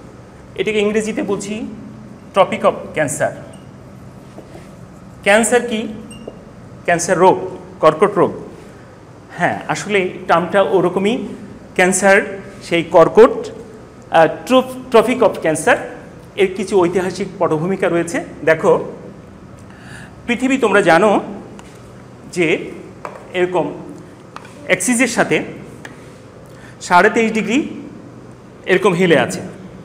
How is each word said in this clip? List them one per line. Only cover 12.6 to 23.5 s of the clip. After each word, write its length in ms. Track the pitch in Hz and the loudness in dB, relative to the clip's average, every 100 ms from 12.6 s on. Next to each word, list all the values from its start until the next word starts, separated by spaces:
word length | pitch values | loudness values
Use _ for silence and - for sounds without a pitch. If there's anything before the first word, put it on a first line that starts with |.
সেই 200 | - 170 | -4 -2
কর্কট, 680 | - 180 165 208 247 - - - - - - - - | 4 4 6 6 6 4 -8 -14 -18 -20 -20 -20 0
আহ, 160 | 165 156 - - | 2 2 0 0
ট্রপ-, 480 | 254 254 - - | 2 2 -6 2
Tropic 240 | 226 214 247 | 2 4 2
of 280 | 202 - 170 | 0 2 -2
Cancer। 300 | 151 - 285 - - - - - 170 | 0 0 0 -2 -14 -18 -20 -10 -2
এর 180 | 190 202 | -2 -2
কিছু 240 | 190 202 | 0 2
ঐতিহাসিক 480 | 170 185 185 180 185 - | 2 0 -2 -4 -8 -2
পটভূমিকা 500 | 160 156 175 190 185 | -2 0 -2 -2 0
রয়েছে। 360 | 170 170 277 - - | 0 -2 -6 -8 -2
দেখো, 480 | 147 156 190 175 - - - - - - - - - - - - - - - | 0 2 2 2 0 -14 -18 -20 -20 -20 -20 -20 -20 -20 -20 -20 -20 -12 -6
পৃথিবী 320 | 233 254 269 | -2 0 0
তোমরা 240 | 226 202 | 2 4
জানো 380 | 170 165 208 226 - - - - - - - - - - - | 6 6 6 2 -2 -10 -16 -18 -20 -20 -20 -20 -20 -20 -8
যে 380 | 180 160 202 - - - - - - - | -2 0 0 -4 -14 -18 -16 -16 -16 -8
এরকম 400 | 180 180 | -2 0